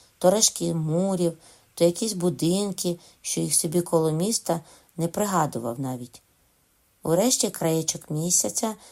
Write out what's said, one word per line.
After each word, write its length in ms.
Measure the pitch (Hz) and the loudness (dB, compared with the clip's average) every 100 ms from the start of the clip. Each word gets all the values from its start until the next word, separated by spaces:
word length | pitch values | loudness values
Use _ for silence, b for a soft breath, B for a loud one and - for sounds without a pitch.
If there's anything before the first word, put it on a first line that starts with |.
| B B | B B
то 140 | 180 | 4
рештки 420 | 202 220 - 170 | 4 2 0 -2
мурів, 640 | 165 156 165 196 185 170 156 b b b | -2 0 0 0 2 0 -2 b b b
то 120 | - 170 | 2 2
якісь 280 | 175 220 | 2 -2
будинки, 880 | 185 175 135 160 185 202 185 180 175 B B | 0 -2 0 2 2 0 -4 -4 -4 B B
що 200 | - - | -8 -4
їх 140 | 160 151 | 0 0
собі 260 | 170 175 | 0 0
коло 300 | 170 165 160 | 2 2 2
міста 500 | 156 190 233 - 170 - B B - | 0 0 -2 -2 -4 -6 B B -6
не 100 | 170 | -4
пригадував 720 | 185 208 185 151 120 117 117 | -2 0 0 0 -2 -6 -6
навіть. 420 | 135 127 123 - _ _ _ _ _ _ _ _ | -6 -6 -10 -18 _ _ _ _ _ _ _ _
Урешті 460 | - 170 233 254 214 | 0 2 2 2 -2
краєчок 600 | - 170 160 156 - - | -2 0 0 -2 -6 -6
місяця 680 | 151 170 175 214 190 220 214 B | -4 0 0 0 -2 -4 -6 B